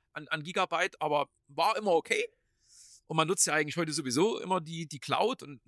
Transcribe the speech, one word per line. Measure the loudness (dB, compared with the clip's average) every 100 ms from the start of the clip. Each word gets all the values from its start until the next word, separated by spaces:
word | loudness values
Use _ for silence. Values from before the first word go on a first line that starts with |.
| _
an, | -16 -8
an | -8
Gigabyte, | -4 -2 -2 0 -2 -2
aber | 0 0 -2 _ _
war | 0 0 2
immer | 2
okay. | 2 2 -2 -2 _ _ _ _ -20 -20 -20 -2
Und | 0
man | 2
nutzt | 2 2
ja |
eigentlich | 2 0 -2
heute | -2
sowieso | -4 0 2 2 2
immer | -2 -2
die, | -2 -8 -8
die | -10
Cloud | -2 0 0 -2
und | -10 -16